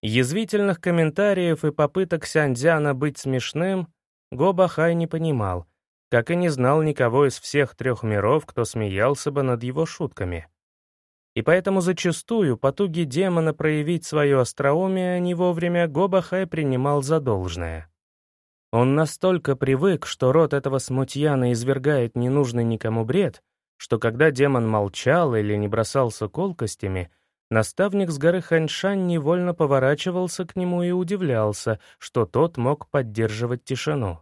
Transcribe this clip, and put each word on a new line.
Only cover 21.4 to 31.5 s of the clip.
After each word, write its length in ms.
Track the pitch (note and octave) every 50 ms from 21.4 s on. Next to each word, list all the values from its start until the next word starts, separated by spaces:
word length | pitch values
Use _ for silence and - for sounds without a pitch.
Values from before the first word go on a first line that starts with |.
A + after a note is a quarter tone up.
| B2+ B2 B2
извергает 640 | A2+ A#2+ B2+ C#3 C3+ B2+ C#3+ D3+ C#3 A#2+ A#2 _
ненужный 480 | B2 A#2+ B2 C3 C#3+ C#3+ B2 A#2 A#2+ A#2
никому 400 | A#2 A2+ A2 - A2+ A2 A#2 A2+
бред, 380 | A2 C3 F#3 G3+ D3 F#2+ - _ _ _ _ _ _ _
что 220 | _ - - - A2+
когда 320 | - A#2 A2+ A#2+ D3+ D#3+
демон 380 | C#3+ B2 C3+ C#3+ C#3 B2 A#2 A2
молчал 680 | A2 G#2+ G#2 G2+ - - - B2 C#3 F3 F3 D3 A#2+
или 200 | A2 G#2 G#2 G#2
не 100 | G#2 G#2
бросался 640 | G#2 G#2 A#2 A2+ - - C#3+ C3 A#2 G#2+ - A2+ G#2
колкостями, 840 | _ - F3+ G3 F3 - B2 A2 - _ - G2 F#2+ F#2 F2 - _ _ _ _ _ _ _ _
наставник 600 | - A2 A2 - - - F#3 G3+ F3+ G3+ G3 E3+
с 80 | E3 C#3
горы 220 | C#3+ E3 F3 F#3
Ханьшань 680 | E3+ - E3+ E3 D#3+ D#3 - - - F#3+ G3+ G3 F#3
невольно 480 | F3+ F3 E3 C#3+ C#3+ E3+ F3+ F3+ F3+ F3
поворачивался 920 | E3+ E3 C#3+ C#3 C3+ B2+ C3 D3 D3 - F#3+ F3 F3+ F3+ F3 - - F#3
к 100 | E3 -
нему 280 | F#3+ F#3 F3+ F3 F3 F3
и 80 | F3 F3+
удивлялся, 880 | F3+ F#3 E3 G3+ G3+ F#3 D3+ B2+ A2+ G#2+ G#2+